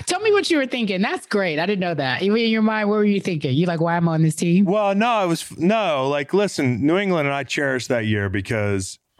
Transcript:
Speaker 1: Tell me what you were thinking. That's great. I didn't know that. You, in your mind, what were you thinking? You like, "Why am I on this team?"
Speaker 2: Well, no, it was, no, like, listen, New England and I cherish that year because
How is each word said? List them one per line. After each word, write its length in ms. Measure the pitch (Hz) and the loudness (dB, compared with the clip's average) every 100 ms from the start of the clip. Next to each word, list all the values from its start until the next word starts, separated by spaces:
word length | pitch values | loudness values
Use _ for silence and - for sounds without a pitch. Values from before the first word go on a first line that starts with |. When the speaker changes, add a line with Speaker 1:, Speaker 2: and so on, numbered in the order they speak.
| - | -6
Speaker 1:
Tell 140 | 359 | -2
me 120 | 427 | 2
what 180 | 415 349 | 2 2
you 60 | 320 | 0
were 80 | 262 | 0
thinking. 360 | 254 214 185 | -2 -2 -2
That's 240 | 226 370 - | -2 -4 -4
great. 320 | 208 190 147 | -2 0 0
I 80 | 175 | -2
didn't 140 | 208 | -2
know 140 | 180 | -2
that. 280 | 160 135 123 | -2 -2 0
You, 140 | 190 220 | 0 2
in 140 | 226 | 2
your 120 | 220 | 2
mind, 280 | 220 214 208 | 0 0 0
what 60 | 214 | 2
were 80 | 208 | 2
you 160 | 202 | 0
thinking? 340 | - 165 143 131 | -2 -4 0 0
You 100 | 180 | 0
like, 140 | 165 | 0
"Why 160 | 170 170 | 0 2
am 140 | 170 | 0
I 60 | 160 | 2
on 80 | |
this 120 | 160 151 | 2 2
team?" 300 | 175 175 202 | 2 4 4
Speaker 2:
Well, 280 | 208 202 | 2 2
no, 300 | 196 226 226 | 2 2 2
it 40 | 185 | 0
was, 300 | 165 - - | -2 -6 -2
no, 520 | 170 226 196 143 135 | 0 2 2 0 0
like, 240 | 143 143 | -2 0
listen, 520 | 185 202 - 135 120 139 | 0 0 0 0 2 2
New 120 | 175 | 2
England 300 | 202 175 143 | 2 0 0
and 60 | 139 | -2
I 80 | 131 | -4
cherish 420 | - 143 127 117 | -2 -2 -2 -2
that 180 | 123 110 | -2 0
year 220 | 107 101 | 0 0
because 720 | 98 95 113 101 98 95 - _ _ | -2 -2 -2 0 -2 -4 -12 _ _